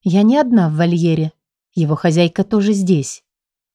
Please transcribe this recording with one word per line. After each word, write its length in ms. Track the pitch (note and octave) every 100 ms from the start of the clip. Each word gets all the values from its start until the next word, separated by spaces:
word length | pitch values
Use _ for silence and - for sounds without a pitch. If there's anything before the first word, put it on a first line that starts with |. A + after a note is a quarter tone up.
Я 220 | F#3 F#3+
не 140 | G#3+ C#4
одна 300 | B3+ A3+ E3
в 60 |
вольере. 580 | D3+ E3+ F3 E3+ D#3+ D#3 _ _ _ _
Его 220 | F3+ D3+
хозяйка 480 | D3+ E3+ E3 E3+ F3+
тоже 300 | F#3+ G#3+ G3+
здесь. 500 | G3+ F#3 D#3+ C3 - _ _ _ _ _